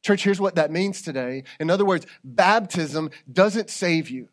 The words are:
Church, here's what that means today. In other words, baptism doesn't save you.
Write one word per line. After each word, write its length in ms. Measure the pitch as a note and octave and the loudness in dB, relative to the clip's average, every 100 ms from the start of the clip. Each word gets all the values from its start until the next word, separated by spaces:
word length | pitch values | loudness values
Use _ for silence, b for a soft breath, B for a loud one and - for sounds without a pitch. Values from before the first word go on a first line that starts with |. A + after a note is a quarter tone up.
Church, 180 | - G3+ | 2 2
here's 180 | G3+ F#3+ | 2 0
what 140 | G3 | 0
that 160 | E3 D3+ | 0 0
means 320 | D#3+ G3 F#3+ | 0 -2 -4
today. 400 | - C3+ B2+ C3 C3+ B | -8 -6 -6 -8 -12 B
In 100 | D#3+ | 0
other 160 | F#3+ | 2
words, 220 | G3+ F3+ - B | 2 2 -4 B
baptism 880 | C3 B2+ F#3 A3 G3 F3+ D#3 D3+ D#3 B - | -6 2 4 4 0 -4 -4 -4 -6 B -6
doesn't 380 | B2+ G3+ G#3 G#3 | 2 2 2 -6
save 380 | - F3+ E3 - | -4 0 0 -2
you. 200 | C3 A#2+ | -10 -14